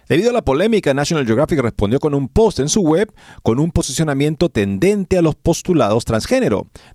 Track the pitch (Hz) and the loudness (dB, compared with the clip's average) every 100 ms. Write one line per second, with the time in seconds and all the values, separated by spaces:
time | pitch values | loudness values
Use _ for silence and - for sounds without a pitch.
0 | - 139 226 240 139 135 208 220 151 135 | -4 0 0 0 0 0 2 0 0 0
1 | 143 165 123 113 156 156 117 - 104 127 | 0 -2 0 0 0 0 -2 -2 -2 0
2 | 156 143 135 - 220 - 147 220 165 160 | 0 -2 -2 0 0 0 -2 0 2 2
3 | 226 - - - - 113 165 165 - 135 | 0 -6 -20 -8 -2 0 0 -2 -4 -2
4 | 160 139 147 156 175 - 101 98 180 208 | -2 0 -2 0 -2 0 -2 0 0 0
5 | 190 185 160 147 - 165 - 170 107 113 | 0 0 2 0 -2 -2 0 2 2 0
6 | - 110 - 254 202 98 - - - | 0 -4 0 0 0 -2 -6 -16 -20